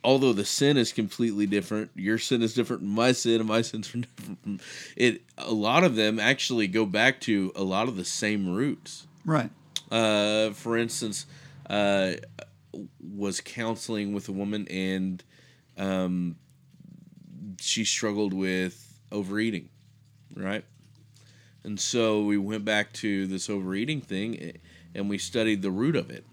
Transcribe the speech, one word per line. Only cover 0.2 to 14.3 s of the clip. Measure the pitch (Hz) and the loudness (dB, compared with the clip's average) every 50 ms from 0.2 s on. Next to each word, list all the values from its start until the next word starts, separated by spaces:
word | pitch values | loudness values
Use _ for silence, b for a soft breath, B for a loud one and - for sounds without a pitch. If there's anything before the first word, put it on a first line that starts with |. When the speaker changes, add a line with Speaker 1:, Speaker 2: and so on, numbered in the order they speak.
| 135 131 | 6 4
Speaker 1:
the | 113 98 101 | 4 2 0
sin | - - - 143 139 147 | -2 0 2 4 4 6
is | 135 117 - - | 4 4 2 0
completely | - 110 98 - - 120 117 101 104 104 | -2 -2 -2 0 0 0 0 2 0 0
different, | 98 101 101 90 - 107 107 107 - _ | 2 2 0 0 -2 -4 -4 -4 -6 _
your | - 92 101 110 | -6 0 0 0
sin | 110 - - 135 117 | 0 2 0 2 2
is | 113 110 110 | 2 2 2
different, | 123 117 - 123 - - | 0 0 0 -2 -4 -4
my | 101 101 110 120 127 | -2 0 4 4 4
sin, | 123 - - 117 113 113 | 4 4 2 2 2 4
and | 113 110 | 2 2
my | 107 113 | 2 2
sins | 113 - - 113 107 - - | 0 0 -4 -8 -8 -6 -6
are | |
<laughs> | 120 120 - _ | -6 -8 -8 _
different. | - - 120 98 - - 101 101 95 B B B B B B B | -16 -12 -12 -12 -10 -8 -8 -8 -8 B B B B B B B
It, | - 120 123 113 - _ _ _ | 2 4 4 4 2 _ _ _
a | - - - 113 | -12 -4 -2 0
lot | 107 104 110 127 165 185 | 0 2 4 4 6 6
of | 170 120 | 6 4
them | 110 110 107 110 110 | 4 2 2 2 2
actually | 104 120 139 147 - - 131 117 107 | 2 2 2 2 0 -2 0 0 0
go | 95 92 110 110 | 2 2 2 2
back | 101 90 104 117 131 135 - | 2 2 4 4 4 2 2
to | - - 110 98 95 92 - | 0 0 2 2 2 -2 -2
a | - 98 | -4 -2
lot | 95 92 101 113 131 | 0 0 0 0 0
of | 113 | -2
the | 92 87 | -4 -6
same | - - - 110 107 107 104 95 90 87 | -6 -4 -2 0 0 0 0 0 0 0
roots. | 101 135 147 - - - - - - - - - - - | 0 0 -2 -2 -6 -10 -16 -16 -16 -18 -20 -20 -8 -2
Speaker 2:
Right. | 160 156 147 113 107 - _ - - - - - - | 0 2 2 0 -2 -8 _ -20 -10 -10 -10 -6 -2
Speaker 1:
Uh, | 113 113 113 107 107 104 104 104 107 107 110 110 | 0 2 4 4 4 4 2 2 2 2 2 0
for | 104 - - 117 117 | -2 -6 -4 -2 0
instance, | 113 117 113 - - 120 110 101 - - B B B B B B B B - | 0 0 -2 -4 -6 -6 -4 -6 -8 -10 B B B B B B B B -2
uh, | 98 104 101 101 101 98 95 92 87 - - - - - - - _ _ _ _ - - 101 - _ _ | 0 2 4 4 4 4 2 2 0 -4 -10 -16 -16 -18 -18 -18 _ _ _ _ -14 -14 -14 -14 _ _
was | - 85 101 101 101 98 90 - | -16 -12 -6 -4 -4 -2 -2 -4
counseling | - - - 120 117 113 113 110 - - 113 104 104 101 101 | -8 -10 -8 -4 -4 -4 -4 -4 -6 -4 -4 -2 -2 -2 -4
with | 101 95 | -4 -6
a | - | -6